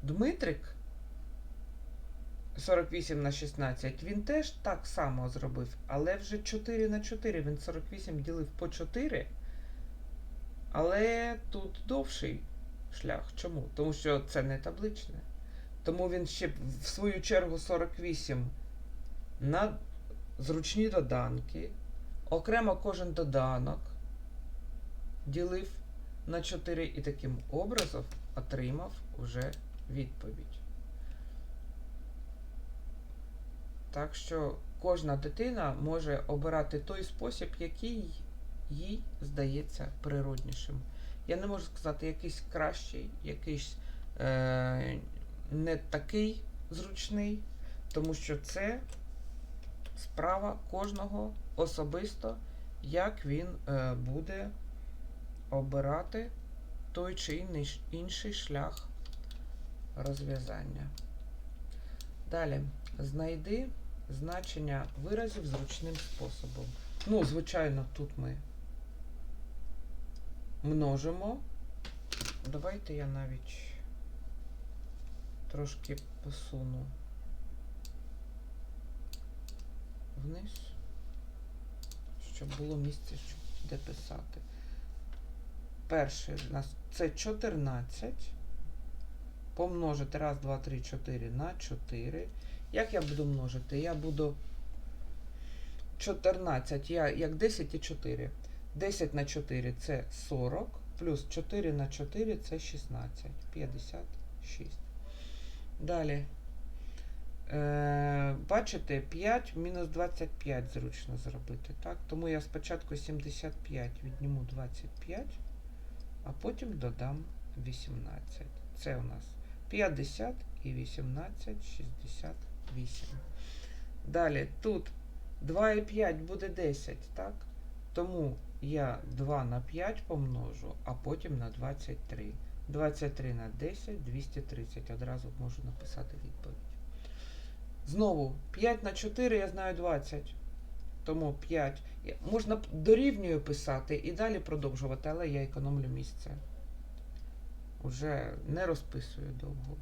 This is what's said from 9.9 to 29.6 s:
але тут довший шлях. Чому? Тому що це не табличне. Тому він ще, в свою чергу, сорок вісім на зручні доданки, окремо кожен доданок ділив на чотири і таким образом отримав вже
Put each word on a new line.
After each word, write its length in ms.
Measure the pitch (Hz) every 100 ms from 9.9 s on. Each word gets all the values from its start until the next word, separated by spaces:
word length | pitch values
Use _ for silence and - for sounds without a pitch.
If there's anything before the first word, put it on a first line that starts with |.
| - - - - - - - -
але 640 | - 165 196 220 233 233 226 -
тут 320 | 208 - - -
довший 540 | 269 269 - 139 123 - - - - -
шлях. 380 | - 131 113 - -
Чому? 280 | 180 160 127
Тому 180 | - 151
що 280 | 147 156 143
це 220 | 143 151
не 160 | 135 135
табличне. 640 | - - 208 208 - - - - - - - -
Тому 240 | - 175 180
він 180 | 180 175
ще, 240 | - 175 117 120 127
в 40 | -
свою 340 | - 202 190
чергу, 380 | - 196 180 160
сорок 400 | - 175 170 -
вісім 520 | 170 156 - 127 123 - - - - - - - - -
на 380 | 131 160 214 - - - - - - -
зручні 500 | 135 160 156 208 220
доданки, 840 | 190 131 127 120 123 123 160 160 - - - - - -
окремо 460 | 165 165 226 220 185
кожен 360 | 202 180 180
доданок 680 | 156 156 135 131 127 131 147 - - - - - - - - - - - - - - 147
ділив 420 | 143 180 185 190 - - - - - -
на 160 | 170
чотири 440 | 165 175 151 170 160
і 160 | -
таким 360 | 143 139 131 123 -
образом 540 | 143 202 240 - 120 123 - -
отримав 580 | - 123 135 127 143 185 - - -
вже 340 | 123 120 131 -